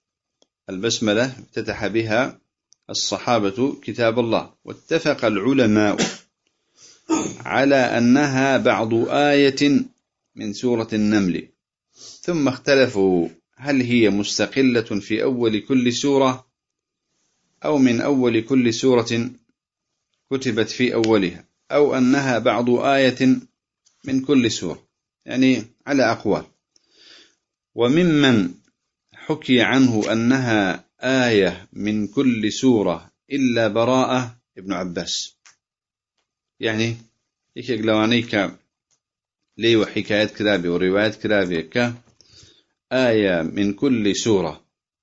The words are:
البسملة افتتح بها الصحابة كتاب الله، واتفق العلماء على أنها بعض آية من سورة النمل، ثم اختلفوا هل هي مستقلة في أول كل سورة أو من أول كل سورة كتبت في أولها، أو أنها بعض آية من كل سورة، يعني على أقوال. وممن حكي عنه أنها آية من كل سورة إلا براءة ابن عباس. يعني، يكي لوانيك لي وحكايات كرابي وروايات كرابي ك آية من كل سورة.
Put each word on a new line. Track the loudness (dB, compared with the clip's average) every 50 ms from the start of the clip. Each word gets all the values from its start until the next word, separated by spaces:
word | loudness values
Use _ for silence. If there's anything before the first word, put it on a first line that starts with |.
| _ _ _ _ _ _ _ _ _ _ _ _ _ -12
البسملة | -8 -6 -4 -4 -4 -2 0 0 2 2 0
افتتح | -2 -4 -12 -20 -12 -10 -8 -8 -8 -8 -6 -6
بها | -4 -2 -2 -2 0 0 0 0 -2 -6 -12 _ _ _ _ _ _ _ _ _ -10
الصحابة | -8 -8 -6 -6 -6 -4 -2 0 0 2 0 -2 -2 -2 -2 -4 -4 -8
كتاب | -10 -10 -4 -2 -2 0 0 -2
الله، | -2 0 -2 -2 -4 -8 _ _ -18
واتفق | -18 -18 -18 _ -4 -4 -2 0 -2 -2 0 0
العلماء | -2 0 0 0 0 2 2 2 4 4 4 2 2 0 0 -2 -4 -6 -10 -20 _ _ _ _ _ _ _ _ _ _ _ -20 -20 _ _ _ -4 -2 -2 -2 -6 -10 -12
على | -8 -4 -2 0 2 4 4
أنها | 2 2 0 0 2 4 4 4 4 2 0 0 0 0 2 0
بعض | 2 2 0 0 0 0 0 0 -2 0 0
آية | 0 0 2 2 4 4 4 2 2 2 2 2 2 2 0 -4 _ _ _ _ _ _ _ _ _
من | -12 -10 -10
سورة | -8 -4 -2 -2 -2 -2 -2 -2
النمل، | -2 0 0 2 2 2 2 0 -2 -4 -8 -14 _ _ _ _ _ _ _ _ _ -20 -20 -20 -20 -10
ثم | -6 -4 -2 -2 -2 -2
اختلفوا | -4 -2 0 2 4 4 4 2 2 2 2 2 2 2 0 -2 -8 _ _ _ _
هل | -10 -4 -2 0 0
هي | 0 2 2 4 4 4
مستقلة | 2 0 -2 -4 -2 -4 -4 -2 0 0 2 2 2 0 -2 -2 -6 -8
في | -4 -4 -4 -2
أول | -2 -2 -2 0 0 0 -2 -2
كل | -2 -2 0 0 0 0
سورة | -2 -2 -2 0 2 2 2 0 0 -4 -10 _ _ _ _ _ _ _ _ _ _ _ _ _ _ _ _ _ _ _ _ _ _ _ -4
أو | -2 2 2
من | 4 2 2 0
أول | 0 0 0 0 0 0 0 0
كل | -2 0 0 2 2 2 0
سورة | 0 2 2 2 2 2 0 -4 -4 -4 -6 -10 -16 _ _ _ _ _ _ _ _ _ _ _ _ _ _ _ _ _ _
كتبت | -8 -4 -4 -2 -2 -2 -2 -2
في | 0 0 0 0 2
أولها، | 0 2 2 2 2 2 0 -4 -10 -18 _ _ _ _ -2
أو | 2 2 2 2 2
أنها | 2 2 2 2 2 0 0 -2 0
بعض | 0 0 0 2 2 0
آية | 0 2 2 2 2 4 2 2 2 2 2 2 2 2 -2 _ _ _ _ _ _ _ _ _ _ _ -8
من | -4 -4 -4
كل | 0 2 2 2 2 2
سورة، | -2 -4 -6 -8 -8 -10 _ _ _ _ _ _ _ _ _
يعني | -6 0 2 2 2 2 0 -2 -10 _ _ _
على | -2 0 2
أقوال. | 2 2 0 -2 -2 -2 -2 -2 -4 -10 _ _ _ _ _ _ _ _ _ _ _ -20 -20 -20 -20 _ _ _ _ _ _ _ _ _ _
وممن | -2 0 2 2 2 2 2 2 4 4 4 4 2 0 -2 -6 -12 _ _ _ _ _ _ _ _ _ _
حكي | _ -12 -8 -8 -8 -6 0 0 2 2
عنه | 2 2 2 2 2 2 0 -2 -2 -2
أنها | -2 0 0 0 0 0 0 0 0 0 0 0 -4 -6 -12 _ _ _
آية | -4 -2 0 0 2 2 4 2 2 2 -2 -6 -12 -16
من | -12 -8 -6 -4 -4 -4 -6
كل | -4 -2 0 0 0 0 0 -2 -4
سورة | -4 0 2 2 2 2 2 0 -2 -4 -10 _ _ _ _ -8
إلا | -4 -2 0 0 2 0 0 0
براءة | 0 0 0 2 2 2 2 0 -2 -4 -4 -6 -12 _ _ _ _ -14
ابن | -10 -8
عباس. | -6 -6 -6 -6 -8 -8 -8 -8 -8 -10 -10 -12 _ _ _ -20 _ _ _ _ _ _ _ _ _ _ _ _ _ _ _ _ _ _ _ _ _ -6
يعني، | -4 -4 -2 -2 -2 -4 -4 -8 -14 _ _ _ _ _ _ _ _ _ _
يكي | -12 -6 -6 -4
لوانيك | -2 0 0 2 2 2 2 0 0 -2 -2 -2 -2 -2 -4 -6 -14 _ _ _ _ _ _ _ _ _ _ _ _ _ _ _ _ _ _ _ -2
لي | 0 2 2
وحكايات | 2 2 0 -4 -6 -4 -2 0 0 0 -2
كرابي | -4 -2 0 0 0 0 0 -2
وروايات | -2 0 0 0 0 0 0 -2 -2
كرابي | -4 -4 -2 0 0 0 -2 -4 -6
ك | -6 -4 -4 -4 -2 -4 -6 -10 _ _ _ _ _ _ _ -20 -20 _ _ _ _ _ _ _ _ _
آية | -2 0 2 2 2 2 2 2 0 0
من | -2 -4 -4 -2 -2 -2
كل | -2 -2 -2 0 0 0 0 0 -2
سورة. | 0 0 0 0 0 0 -4 -8 -12 _ _ _ _ _ _ _ _